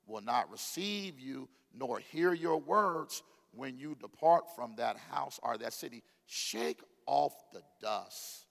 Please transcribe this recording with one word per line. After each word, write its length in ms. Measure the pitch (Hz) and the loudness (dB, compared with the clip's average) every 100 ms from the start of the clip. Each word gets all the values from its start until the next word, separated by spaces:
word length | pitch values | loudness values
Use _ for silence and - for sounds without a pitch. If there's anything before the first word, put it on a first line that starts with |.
| - | -10
will 140 | 107 | -8
not 300 | 104 123 78 | 2 2 2
receive 680 | 110 - 165 202 208 196 139 | -6 -8 -4 -2 -4 -6 -10
you 300 | 131 135 131 _ _ | -10 -8 -10 _ _
nor 280 | 123 131 110 | -8 -4 -4
hear 340 | - 156 175 | -4 2 4
your 240 | 170 165 160 | 4 2 2
words 640 | 143 202 202 160 151 - - _ _ | 4 4 6 0 -4 -10 -12 _ _
when 260 | 117 131 127 | -10 -8 -8
you 160 | 151 | -10
depart 600 | 139 - - 156 170 - | -10 -12 4 8 8 4
from 220 | - 120 113 | -8 -8 0
that 220 | 117 - | 0 0
house 420 | - 143 135 - | -4 -4 -4 -4
or 140 | - 113 | -2 -2
that 160 | 117 | -4
city, 300 | - 143 120 _ _ _ | -6 -10 -12 _ _ _
shake 560 | - - 214 233 233 - _ - | -6 -4 0 -2 -2 -12 _ 2
off 440 | 143 147 - _ | 4 2 -2 _
the 120 | 95 - _ | -20 -20 _
dust 680 | 107 104 90 - - - - | -2 -2 -4 -12 -12 -14 -20